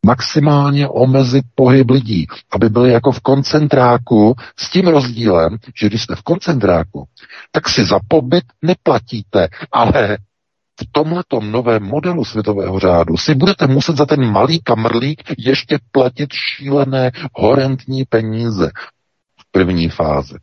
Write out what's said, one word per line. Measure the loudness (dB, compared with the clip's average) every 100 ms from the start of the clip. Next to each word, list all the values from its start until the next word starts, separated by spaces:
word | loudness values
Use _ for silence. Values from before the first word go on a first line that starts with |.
| 2
Maximálně | 2 -2 0 4 4 2 0 -2
omezit | 2 2 4 4 0 0
pohyb | 2 4 6 6
lidí, | 2 2 -4 -4 -10 _
aby | 0 2
byli | 4 4
jako | 4 2
v | -2
koncentráku, | 0 0 0 0 2 2 4 2 2 4 4 2 -8 -14
s | -4
tím | 0 2
rozdílem, | 2 0 -4 0 2 0 -4 -16 -4
že | -4
když | -4
jste | -8 -10
v |
koncentráku, | -4 -4 -2 -2 0 0 -2 -12 -18 _ -20 -20 -8
tak | -6 -4
si | -2
za | 0 -2 0
pobyt | -2 2 -2 -2 _
neplatíte, | -2 0 0 -2 -4 -12 -4 -2 -2 -6 -6
ale | 0 2 2 0 -4 -10 _ _ _ _ _
v | -4
tomhletom | -2 -2 -4 -4 -6 -2
novém | -4 0 -2
modelu | -2 -4 -4 -4
světového | -4 -4 -4 -4 -4 -2
řádu | 2 2 0 -2
si | 0
budete | 2 2 2 0
muset | 0 0 0
za | 0
ten | 2 0
malý | 0 0 -2
kamrlík | -2 -2 0 -2 -2 -6 -10 -6
ještě | -2 -2 -2 -6 _
platit | 0 0 -2 -8
šílené, | -8 -10 -10 -2 -2 0 0 -2 -4 -14
horentní | -2 2 2 0 -4 -6 -6
peníze | -2 -2 -2 -4 -4 -2 -4 -6 -20 _ _ _ _ _
v | _
první | 0 0 0 -2
fázi | -2 -2 -2 -6 -16